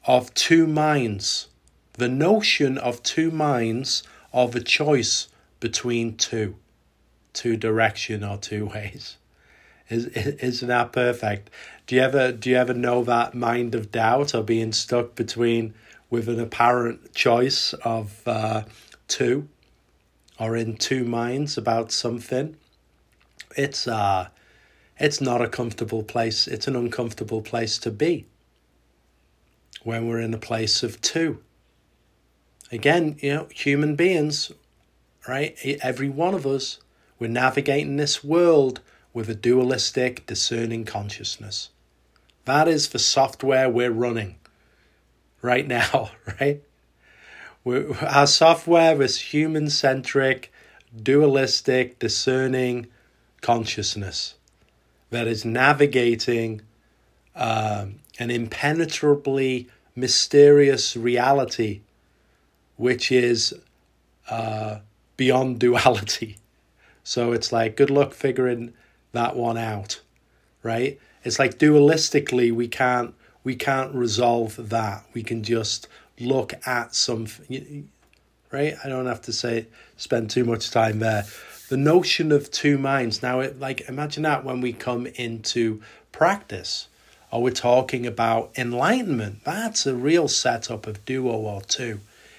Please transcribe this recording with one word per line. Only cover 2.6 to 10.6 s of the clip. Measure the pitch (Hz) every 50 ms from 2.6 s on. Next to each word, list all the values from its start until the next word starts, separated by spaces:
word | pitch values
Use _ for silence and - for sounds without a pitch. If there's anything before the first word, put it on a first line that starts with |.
| 143 135 131 135
of | - 123 123 - -
two | - - - 160 165
minds, | 160 156 151 147 139 120 113 113 113 120 135 - - - - - - - - _ -
or | 127 123 123
the | 123 123 120
choice | - - - 151 151 147 135 113 - - - - - _ _ _ _ _ -
between | - 113 - - - 123 120 117 117 117 107
two, | - - - - 113 107 104 107 - _ _ _ _ _ _ _ _ _ _ _ _ _ _ -
two | - - 120 117
direction | 113 110 113 110 113 113 107 107 - - - 110 104 104
or | 101 101
two | 104 - - 107 104 107
ways. | 104 - 110 104 101 - - - - - _ _ _ _ _ _ _ _ _ _ _ _ _ _ -
Is, | 117 117 120
isn't | 117 - 110 110 139 147 - - 127 123 123